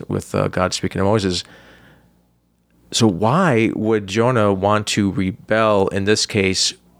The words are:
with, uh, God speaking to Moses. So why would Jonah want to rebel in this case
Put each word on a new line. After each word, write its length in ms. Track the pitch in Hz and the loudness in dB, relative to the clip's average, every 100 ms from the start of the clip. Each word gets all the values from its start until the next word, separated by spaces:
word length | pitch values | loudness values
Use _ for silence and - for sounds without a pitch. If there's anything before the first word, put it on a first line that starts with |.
| - | -6
with, 260 | 98 - | -6 -4
uh, 140 | 101 98 | -2 -2
God 260 | 92 90 | 0 -2
speaking 260 | - 95 98 | -2 -4 -2
to 40 | |
Moses. 400 | 98 107 95 87 - - - - - _ _ _ _ _ _ _ _ _ - | 0 2 0 -2 -6 -18 -20 -20 -20 _ _ _ _ _ _ _ _ _ -8
So 160 | - 113 | 0 2
why 640 | 82 110 160 180 113 110 - | 2 0 2 2 2 0 0
would 320 | 110 110 98 | -2 -2 -2
Jonah 460 | 104 120 123 104 | 0 0 2 2
want 340 | 95 98 104 104 | 2 2 0 0
to 240 | - 98 | -2 0
rebel 800 | 92 95 - - 110 110 104 95 | 0 -4 -4 -2 0 2 2 2
in 160 | 98 98 | 0 0
this 200 | 107 - | 0 0
case 480 | 107 95 92 - - _ | 0 0 0 -4 -6 _